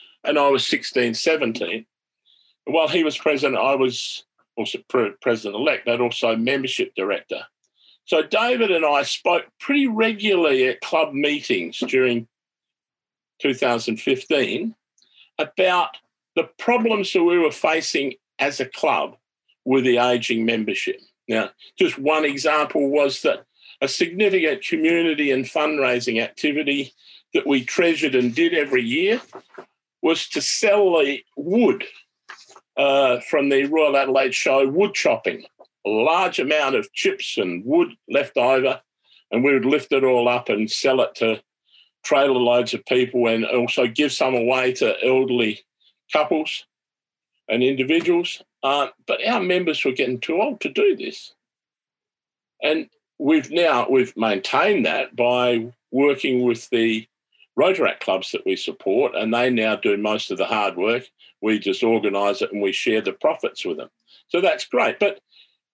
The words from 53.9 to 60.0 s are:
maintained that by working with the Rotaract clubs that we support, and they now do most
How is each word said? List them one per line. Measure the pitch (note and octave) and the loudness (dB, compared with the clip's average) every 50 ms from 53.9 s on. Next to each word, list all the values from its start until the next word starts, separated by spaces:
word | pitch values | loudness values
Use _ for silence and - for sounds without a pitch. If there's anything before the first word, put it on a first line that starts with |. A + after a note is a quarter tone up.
| C3 C3 B2+ A#2+ - | 2 2 2 0 -2
maintained | - A2+ A2 G#2 F#2+ - - - C3+ D#3+ G#3 G#3 F3+ A#2 | -2 0 0 0 -2 -2 -2 0 2 2 2 2 2 2
that | E2 E2+ C3 D3 - - | 0 0 -2 -4 -4 -2
by | - A#2+ A#2+ B2 B2 B2 B2 B2 A#2 A2+ A#2+ B2 _ _ _ | 0 0 2 2 2 2 2 0 0 -2 -6 -12 _ _ _
working | - C3 C#3 D3 C#3 C3+ - C#3+ B2+ B2 B2 | 0 2 2 2 2 0 -2 -2 0 0 2
with | B2 A#2 A#2 - - | 0 0 -2 -4 -4
the | - A#2 A2+ A2+ A2 A2 A2 _ _ _ _ _ _ _ _ _ _ - | 0 0 2 2 0 -2 -6 _ _ _ _ _ _ _ _ _ _ 0
Rotaract | C#3+ F3+ F#3+ F3+ C#3+ F#2+ - - | 2 2 2 2 0 -2 -2 -2
clubs | - - F#2+ F#2+ F#2 - | -2 -2 -2 -2 -2 -6
that | - - - | -8 -6 -4
we | F#2+ F#2+ | -4 -4
support, | F#2 - - - - - F#2+ F#2+ A#2 C#3 B2 - | -4 -4 -8 -10 -6 -4 -2 0 2 0 0 -2
and | - G#2+ A2+ A2+ | -4 -4 -2 0
they | A#2+ B2 C3 | 0 0 0
now | B2+ A2+ A2 A2 G#2+ | 0 0 0 0 0
do | G#2 - A2+ G2+ | 0 0 0 0
most | G2+ | 0